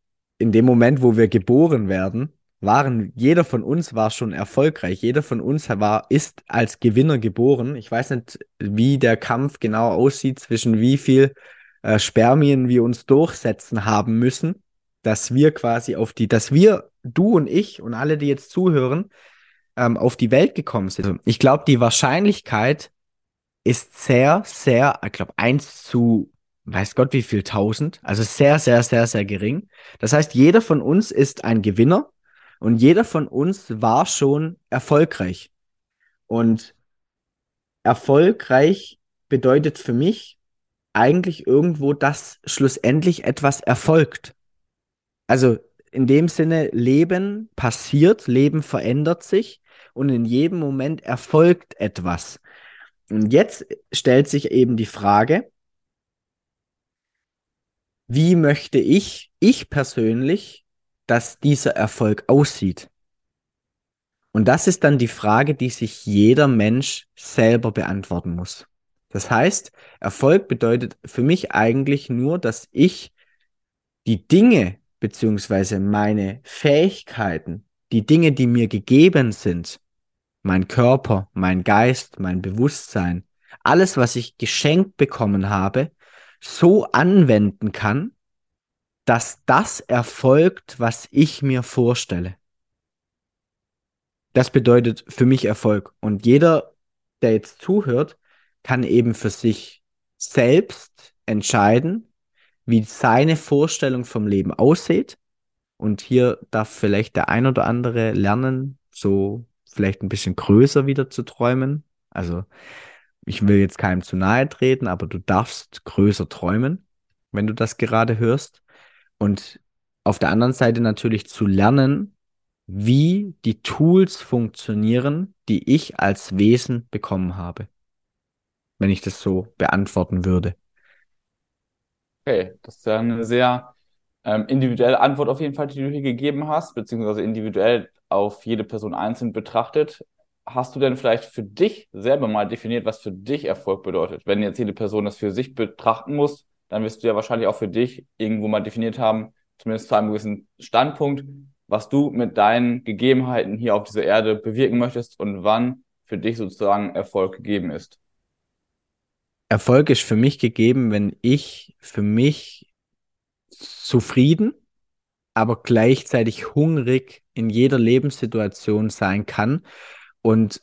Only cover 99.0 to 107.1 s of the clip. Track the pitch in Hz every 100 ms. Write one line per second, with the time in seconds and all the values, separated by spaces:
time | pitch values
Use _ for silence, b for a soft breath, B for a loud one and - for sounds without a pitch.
99 | 117 110 110 - 117 104 - _ _ _
100 | _ - - 143 120 160 233 - - _
101 | _ _ - 107 - 113 101 120 160 220
102 | - _ _ _ _ _ - 113 107 -
103 | 123 120 156 156 - 143 160 - 139 123
104 | 120 117 104 98 90 - 127 175 - 175
105 | - - _ _ _ _ _ - 107 101
106 | - 127 123 - - 110 107 - 104 101
107 | 110